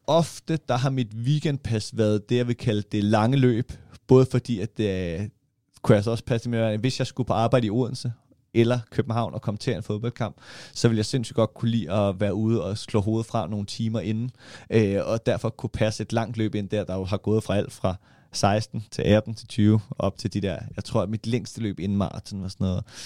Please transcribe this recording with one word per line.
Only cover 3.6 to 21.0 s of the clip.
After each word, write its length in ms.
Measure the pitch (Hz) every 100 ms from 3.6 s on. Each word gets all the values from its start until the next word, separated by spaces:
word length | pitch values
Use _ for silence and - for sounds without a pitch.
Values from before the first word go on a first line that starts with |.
| - - - - -
både 200 | 131 131
fordi, 300 | 123 - 107
at, 200 | 110 -
øh, 480 | 104 92 87 82 104 - _ _ _ _
kunne 140 | - 107
jeg 80 |
så 60 | 107
også 140 | 117
passe 240 | - 117 120
med, 80 | 117
at 220 | 113 107
hvis 180 | 127 127
jeg 80 | 127
skulle 200 | - 117
på 60 |
arbejde 340 | 101 117 127 110
i 40 |
Odense 420 | 113 120 131 123 113 _ _ _
eller 240 | 117 117 123 -
København 440 | - 113 113 104
og 80 | -
komme 160 | - 101
til 160 | -
en 80 | 95
fodboldkamp, 540 | - 104 120 - 110 - - - -
så 160 | - 120
ville 100 | 110
jeg 80 | 107
sindssygt 300 | 135 113 -
godt 180 | 110
kunne 160 | - 117
lide 220 | 117 80
at 280 | 101 101 92
være 140 | 101
ude 300 | 98 110 113
og 140 | 90 110
slå 220 | - 107
hovedet 260 | 101 110 113
fra 200 | 117 85
nogle 200 | 107 101
timer 340 | - 113 110
inden, 300 | 90 110 123 - - - -
øh, 360 | 113 101 98 -
og 200 | 113 -
derfor 240 | 98 110
kunne 200 | - 117
passe 320 | - 107 -
et 100 | 107
langt 240 | 117 110 110
løb 180 | 110
ind 140 | 104 98
der, 160 | 104
der 100 | 87
jo 100 | 95
har 120 | 90 101
gået 280 | 101 110
fra 120 | - 98
alt 160 | -
fra 220 | - 98 90 _ _ _
seksten 520 | - 101 107 - 110 104
til 120 | -
atten 320 | - 107 110
til 140 | 113 -
tyve, 320 | - 104 107 - -
op 200 | 98 -
til 140 | 101
de 80 | 104
der, 180 | 95 80 - -
jeg 80 |
tror, 180 | - 117